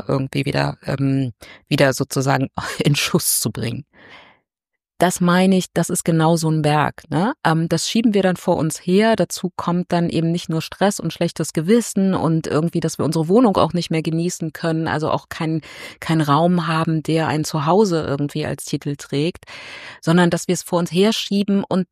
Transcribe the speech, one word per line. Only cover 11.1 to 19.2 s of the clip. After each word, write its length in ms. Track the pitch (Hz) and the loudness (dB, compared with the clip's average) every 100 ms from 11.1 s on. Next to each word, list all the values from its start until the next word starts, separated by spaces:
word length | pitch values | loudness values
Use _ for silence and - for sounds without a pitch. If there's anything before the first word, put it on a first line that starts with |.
schlechtes 400 | - 170 - 160 | -2 -4 -4 -6
Gewissen 600 | - 160 233 220 - 190 | -4 2 2 2 0 0
und 340 | 185 165 160 - | 2 2 0 0
irgendwie, 320 | 147 165 170 | 0 0 -2
dass 200 | 160 - | -4 -2
wir 40 | |
unsere 240 | 127 160 160 | -2 0 2
Wohnung 300 | 202 254 185 | 4 4 4
auch 160 | 165 | 2
nicht 160 | 170 165 | 0 -2
mehr 120 | 160 | -2
genießen 520 | 160 160 170 - 160 | -2 -2 -2 -4 -8
können, 340 | - 165 160 160 | -4 -2 -2 -2
also 220 | 151 151 | -2 0
auch 180 | 147 - | -2 -4
kein, 320 | - 160 160 - - - - | -6 -2 -4 -6 -16 -18 -12
kein 220 | - 160 | -2 0
Raum 460 | 147 143 175 180 160 | 2 4 4 2 0
haben, 360 | 160 160 160 | -2 0 -2
der 240 | 143 160 160 | 0 0 0
ein 160 | 151 | -2
Zuhause 600 | 151 156 147 180 214 165 - | -2 -2 2 4 4 2 -2
irgendwie 380 | 139 143 151 151 | -2 -2 -4 -6
als 180 | 143 | -6
Titel 320 | - 147 143 143 | -6 -6 -6 -8
trägt, 480 | - 139 | -4 -2